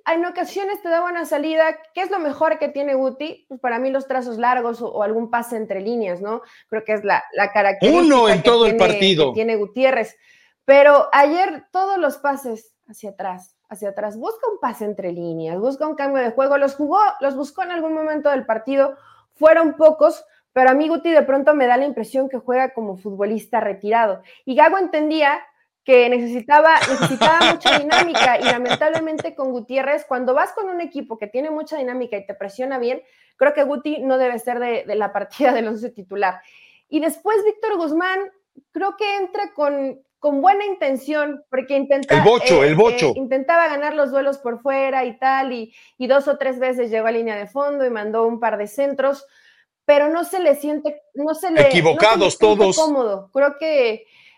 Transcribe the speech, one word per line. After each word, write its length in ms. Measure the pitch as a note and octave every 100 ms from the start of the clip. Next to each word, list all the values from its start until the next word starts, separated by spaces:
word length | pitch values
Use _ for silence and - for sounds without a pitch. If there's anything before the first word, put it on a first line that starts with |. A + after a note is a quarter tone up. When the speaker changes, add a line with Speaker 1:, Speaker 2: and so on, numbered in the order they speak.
| -
Speaker 1:
en 140 | E4 F4
ocasiones 560 | F4 - F#4+ G4 G4+
te 80 | E4+
da 100 | E4
buena 240 | F4 F4
salida. 540 | D#4 D4 D#4 D#4+ D#4+ D#4+ -
¿Qué 80 | E4+
es 80 | F#4
lo 80 | G4
mejor 400 | D4+ C4+ D#4+ D#4
que 100 | C#4+
tiene 240 | C#4 C#4+
Guti? 520 | C4+ C4 C4 D4+ - _
Pues 120 | C4
para 160 | B3 A#3
mí 120 | C4
los 160 | C4+ C4+
trazos 300 | C4 A#3+ A3
largos 460 | A#3+ B3+ A#3 A#3
o, 60 | A3+
o 140 | -
algún 280 | G#3 A3+ A#3
pase 260 | A#3 A#3 A3+
entre 240 | A3 F#3+
líneas, 400 | G3+ A#3+ G3 F3
¿no? 220 | G3+ A#3 - - _
Creo 160 | A3
que 80 | A3
es 100 | G#3+
la, 220 | G3+ E3+ -
la 180 | - G3+
característica 540 | G#3 G3+ G3 G#3 E4+
Speaker 2:
Uno 240 | E4 C4 A3
en 140 | F#3
Speaker 1:
que 0 |
Speaker 2:
todo 240 | A#3+ A#3 A3+
el 100 | A3+
Speaker 1:
tiene, 160 | F3+
Speaker 2:
partido. 400 | G3+ G3 D#3+ C#3
Speaker 1:
que 20 | C3
tiene 200 | A3+ A3
Gutiérrez. 600 | G3+ B3 C4 B3 G#3+ _ _ _ _ _ -
Pero 420 | C#4 C#4+ C#4+ -
ayer 520 | C#4 D4 E4+ F#4+ D4+ _
todos 240 | F#4 F#4+ G4
los 220 | D4 C4+
pases 560 | C#4+ C4+ C4 A3 _ _ _
hacia 220 | G#3+ G#3
atrás, 460 | G3 G3 F#3 F#3 _ _
hacia 180 | G3 G3+
atrás. 300 | G3 G#3 A3
Busca 280 | F4 A4+ B4+
un 80 | -
pase 240 | C4 G#3+
entre 280 | G#3+ G3+ F#3
líneas, 460 | F3 E3+ E3 D#3+ F3
busca 280 | A#3+ C#4 D4+
un 60 | D4+
cambio 260 | C#4 C4+
de 100 | A#3+
juego. 260 | A3+ C4+ C#4
Los 160 | C#4
jugó, 260 | C#4 D4 F#4+ G#4 -
los 140 | C#4
buscó 280 | C4 C#4+ -
en 80 | F4+
algún 240 | E4+ D#4+
momento 340 | D#4 D#4 D4+ C#4+
del 160 | C4+
partido. 540 | - A3 A#3+ C#4 C#4 C#4 _ _ _ _
Fueron 420 | D#4 D#4+ D#4+ -
pocos, 480 | D#4 D#4 D4+ E4 - _ _
pero 160 | B3+ C4
a 60 |
mí 140 | C4+ D#4
Guti 220 | E4 E4
de 120 | D#4
pronto 320 | C4 C#4 C#4+
me 120 | D4+ B3
da 120 | B3
la 80 | C#4+
impresión 420 | B3 A3 C4 C4+
que 80 | B3+
juega 380 | B3+ B3 C4
como 240 | C4 G#3+ F#3
futbolista 600 | G#3 G3 G3+ A3 - A3+
retirado. 600 | G#3+ F#3+ G3+ A#3 G#3+ F#3 - -
Y 100 | - C4
Gago 200 | D#4+ F#4+
entendía 640 | F4+ D#4 D4+ D#4 C#4+ D#4+ - _ _ _
que 240 | - B3 A#3+
necesitaba, 680 | B3 A#3+ B3 A3+ D4 D#4 D#4 A#3+
necesitaba 520 | C4 - B3 D4+ E4
Speaker 2:
<laughs> 120 | A#3+
Speaker 1:
mucha 220 | E4+ - D4
dinámica, 580 | D4 - E4+ A#3+ B3+ A#3+
y 60 |
lamentablemente 920 | B3+ B3 B3 C#4 D#4 D#4+ D#4+ D#4 E4
con 160 | D#4+ C4
Gutiérrez, 540 | B3 A3 C4 C4+ D4+ -
cuando 260 | B3+ B3+
vas 200 | C4+ F#4
con 160 | - F#4+
un 120 | F4
equipo 380 | E4+ C#4+ - A3
que 80 | G#3
tiene 240 | B3 D#4
mucha 260 | D4+ D4+ D#4
dinámica 400 | B3 B3+ A#3+ G3+
y 80 |
te 100 | G3
presiona 440 | F#3+ G3 G3 C4 C4
bien, 240 | A#3 C4 - _ _ _
creo 160 | C#4
que 120 | D4
Guti 340 | C#4 C#4+ D4+ D4+
no 180 | C4 B3+
debe 220 | B3+ A#3
ser 220 | B3 A#3+
de, 240 | B3 A3+ -
de 80 |
la 180 | G#3 G3+
partida 400 | G3+ G3+ - C4+
del 140 | C4 A3
once 240 | A3 A#3
titular. 500 | - F#3 G3+ G3 - _ _ _ _ _
Y 120 | D4+
después 420 | D#4 D#4 G4+ G#4+
Víctor 340 | G#4 G#4+ A4 G4
Guzmán, 420 | D#4+ D#4+ F4+ F#4+ G4 _ _ _ _
creo 260 | D#4+ G4 G4
que 200 | G#4 G4+
entra 360 | F#4+ G#4 G4+
con, 460 | G4+ D4 C#4+ C4+ A3+ _ _
con 200 | D4 C#4
buena 240 | F4+ G4+ G4+
intención, 760 | F#4+ C#4+ C4+ D4 D4+ D4 C#4+ _
porque 240 | C4 C4
intenta, 400 | C#4 C#4 C4+ B3
Speaker 2:
El 80 | -
Bocho, 400 | G#3 A#3 B3 E3+
Speaker 1:
eh, 60 | D3
Speaker 2:
el 80 | D#3+
Bocho. 320 | A3+ - C#3+
Speaker 1:
eh, 60 | C4
intentaba 500 | B3+ C4+ C4+ E4+ D#4+
ganar 300 | C#4+ D4 D4+
los 160 | C#4
duelos 260 | C#4 C#4 C#4
por 240 | B3+ A#3
fuera 420 | C#4 C4+ C4+ C4
y 140 | B3+ A3+
tal, 340 | C4 C4+ C4+
y, 220 | A#3+ A3 _ _ _
y 80 | B3
dos 220 | C#4 C#4+
o 100 | C#4+
tres 220 | C4+ B3
veces 320 | B3+ B3+ A#3
llegó 160 | A3 A3
a 20 |
línea 240 | A3+ A3+
de 140 | G#3 G3
fondo 360 | C#4 C#4+ C#4+
y 60 | B3+
mandó 340 | A3+ G#3+ A3+
un 140 | A3+ A#3
par 180 | A#3 G#3
de 120 | G#3
centros, 580 | - C#4 C#4 C4+ C#4 - _ _ _ _ _
pero 240 | - C#4+ D4
no 140 | E4
se 160 | E4+ F#4
le 160 | E4
siente, 480 | C#4+ D4 D4+ D4+ - _
no 200 | C4+ D4+
se 160 | D#4 F#4+
le, 120 | D#4+
Speaker 2:
Equivocados 560 | C#4 G#3+ D#3+ D#3 G#3 A3+
Speaker 1:
no 120 | F#3
se 60 | -
le 20 |
siente 180 | G#3+ G#3
Speaker 2:
todos. 140 | G3 A#3+
Speaker 1:
cómodo. 540 | D#4 C#4 A3+ F#3+ F#3+
Creo 240 | C4+ C#4+ C#4+
que 480 | D#4+ D4 A#3 A3 _ _ _